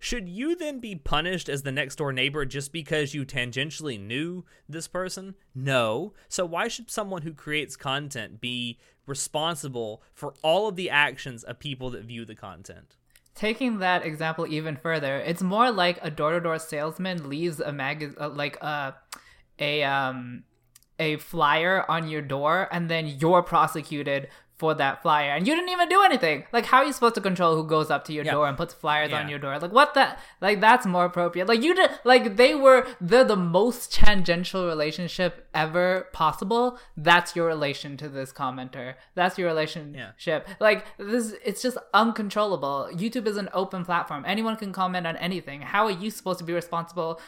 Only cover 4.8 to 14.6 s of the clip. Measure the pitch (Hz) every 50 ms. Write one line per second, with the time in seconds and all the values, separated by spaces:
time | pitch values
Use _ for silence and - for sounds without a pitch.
4.8 | 156 - - 180 185 185 - 190 185 196 190 - _ _ - 131 131 139 135 127
5.8 | 117 110 110 131 170 214 - _ _ _ - - 185 170 170 170 208 233 - -
6.8 | 226 - - - 214 196 190 175 147 170 160 139 - 151 151 151 143 - - -
7.8 | - 139 131 143 147 143 - 120 107 - - 110 - 123 123 123 120 120 117 -
8.8 | _ _ _ _ _ - 139 135 - - - 151 156 165 170 143 - 143 127 120
9.8 | 117 107 107 117 _ _ _ - - 143 - _ - 156 160 185 214 220 190 175
10.8 | 185 - 135 143 147 139 123 - - 139 123 117 123 - 120 - - 151 135 123
11.8 | 131 127 120 92 101 113 120 117 113 110 110 - - 101 90 82 101 - 90 -
12.8 | - _ _ _ _ _ _ _ _ _ _ - - 214 226 220 269 247 226 208
13.8 | 185 180 180 175 - 170 156 151 160 160 160 165 165 143 151 151